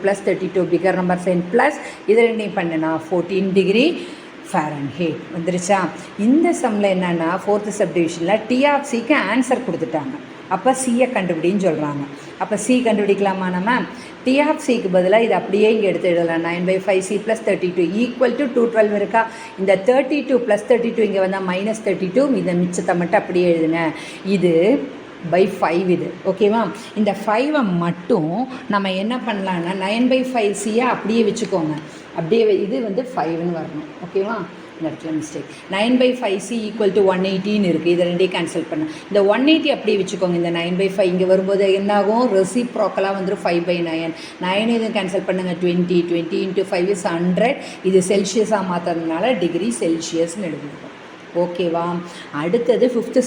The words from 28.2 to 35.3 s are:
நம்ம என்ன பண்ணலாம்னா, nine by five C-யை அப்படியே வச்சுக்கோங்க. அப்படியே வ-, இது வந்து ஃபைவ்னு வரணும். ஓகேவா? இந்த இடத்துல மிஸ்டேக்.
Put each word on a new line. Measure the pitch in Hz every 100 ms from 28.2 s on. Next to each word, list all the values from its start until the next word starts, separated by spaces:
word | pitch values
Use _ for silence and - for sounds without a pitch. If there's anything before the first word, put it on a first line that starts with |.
| 156 190 262 - -
நம்ம | 208 196 185
என்ன | 220 247 214
பண்ணலாம்னா, | 208 190 180 170 190 190
nine | 226 254
by | 262 254
five | 254 202 196
C-யை | 226 220 254
அப்படியே | 214 202 233 208
வச்சுக்கோங்க. | 185 180 190 156 151 - - - -
அப்படியே | 165 226 214
வ-, | 196 196
இது | 262 220
வந்து | 196 254
ஃபைவ்னு | - 156 165 175 165
வரணும். | 147 147 151 - 175
ஓகேவா? | 196 202 226 175 - - -
இந்த | 160
இடத்துல | 156 165 156
மிஸ்டேக். | -